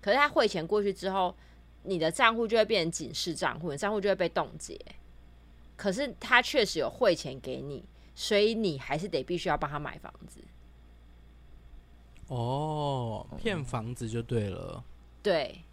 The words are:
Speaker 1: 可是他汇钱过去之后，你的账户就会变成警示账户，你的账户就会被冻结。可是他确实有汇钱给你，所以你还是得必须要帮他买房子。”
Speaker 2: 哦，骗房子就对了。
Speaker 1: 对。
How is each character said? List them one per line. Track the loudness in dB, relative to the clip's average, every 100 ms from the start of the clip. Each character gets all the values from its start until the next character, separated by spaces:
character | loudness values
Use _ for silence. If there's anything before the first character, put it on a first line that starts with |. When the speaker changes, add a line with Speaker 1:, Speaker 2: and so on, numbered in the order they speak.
Speaker 1:
可 | 4
是 | 4
他 | 6
汇 | 6 4
钱 | 2
过 | 0 2
去 | 2
之 | -2 -2
后， | 0 0 -2 -18 -20 -20 -16
你 | -4 0
的 | 0
账 | 4 4 4
户 | 2
就 | 4
会 |
变 | 4 4
成 | 2
警 | -2 -8
示 | -6 -4
账 | 0 -2 -2
户， | -6
你 |
的 | -2
账 | 0
户 | 0
就 | 0
会 |
被 | 2 0
冻 | 0 -4 -8
结。 | -14 -14 -14 -18 -20 -20 -20 -20 -20 -20 -20 -6
可 | -2
是 | -2 -4 -6
他 | 4 4
确 | 6 2
实 | 2 2
有 | -2
汇 | 4 4 4
钱 | -2 -10
给 | -8 -8
你， | -8 -10 -14 -20 -20
所 | -10 0 4
以 | 4
你 | 2 -2 -2
还 | -4 -4
是 | -2
得 | -4
必 | -2 -4
须 | 0
要 | -2
帮 | -2
他 | -4
买 | -8 -12
房 | -16 -18 -20
子。” | -20 -20 -20 -20 -20 -20 -20 -20 -20 -20 -20 -20 -20 -20 -20 -20 -20 -20 -20 -8
Speaker 2:
哦， | -4 -2 -2 -2 -2 -2 -2 -2 -6 -8 -4
骗 | -4 -2
房 | -4 -6 -6
子 | -6 -6
就 | -4
对 | -2 -2 -2
了。 | -4 -8 -10 -14 -20 -20 -6
Speaker 1:
对。 | 0 2 0 -8 -20